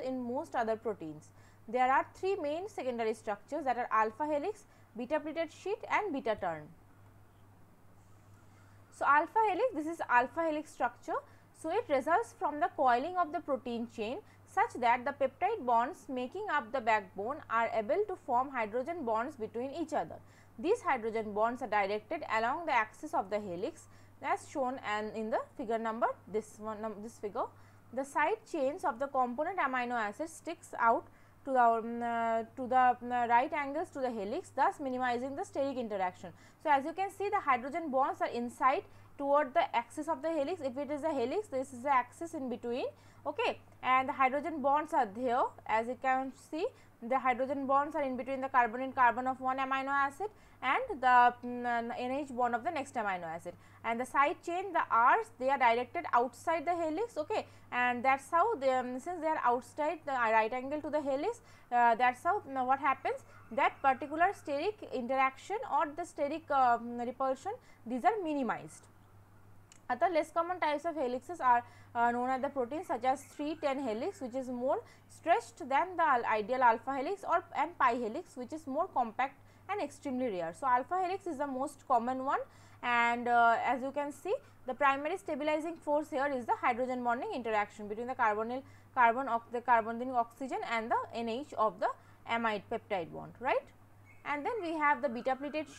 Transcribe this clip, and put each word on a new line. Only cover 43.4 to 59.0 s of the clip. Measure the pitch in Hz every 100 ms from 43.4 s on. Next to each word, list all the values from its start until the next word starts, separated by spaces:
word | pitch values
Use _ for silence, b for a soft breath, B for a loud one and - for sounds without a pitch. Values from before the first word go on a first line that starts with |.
| 453 240 - -
and | - 254 262
the |
hydrogen | 262 262 277 294 311
bonds | 269 285 302
are | 330 233
there. | 196 254 240 415 - -
As | 220 226
you | 247
can | 262 262 269 - -
see, | 311 415 - B B
the | 233 262
hydrogen | 254 240 262 277 269
bonds | 269 294
are | 311
in | 277 254
between | 254 269
the | 269
carbon | 262 240 233
and | 262
carbon | 262 247 226 254
of | 262
one | 262 262
amino | 262 269 269
acid | 277 277 277 415 - B B
and | 254 320 508 339
the, | 254 247 240 240 247
mm, | 247 240 233 233
uh, | 240
N | 247
H | 262 294
bond | 240 247 233
of |
the | 254
next | 330 262
amino | 247 208 185
acid. | 170 165 175 175 B B
And | 226 233
the | 254
side | 302 285 359
chain, | - 339 392
the | 330 -
R's, | 226 240 349 453 -
they | 254
are | 269
directed | 247 233 247 339 339
outside | 247 247 - - 330
the | 302
helix, | 349 330 311 466 -
okay, | 311 427 - B B
and | 247 247 247
that's | 247 269 -
how | 339 330 320
they, | 262
um, | 254 247
since | 254